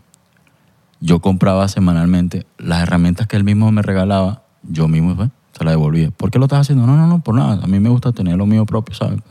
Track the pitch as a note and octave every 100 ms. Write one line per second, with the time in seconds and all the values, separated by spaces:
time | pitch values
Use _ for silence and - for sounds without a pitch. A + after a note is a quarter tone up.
0 | - _ _ _ _ _ _ _ _ _
1 | D#2+ E2+ F#2+ F#2+ G2 F#2+ G2 - F2+ E2+
2 | F2 F2+ F2 F#2 - - F2 E2+ F2 F2+
3 | F2 F2 G#2+ G#2 G2+ G#2 A2 G#2+ G2 F#2+
4 | F#2+ G2 F#2+ G#2+ _ _ - D#2+ D#2+ D#2+
5 | E2+ E2+ B2 - _ - D#2+ D#2+ D2+ D#2+
6 | D#2+ - G2 B2+ C3+ C#3+ C#3 C3+ A#2 D3
7 | E3 F3 A#2+ A#2 G#2+ G2 F2+ G2 A2+ B2
8 | B2 A2+ F2+ F2+ G2+ A2 A2 A2 - -
9 | A2 G#2 -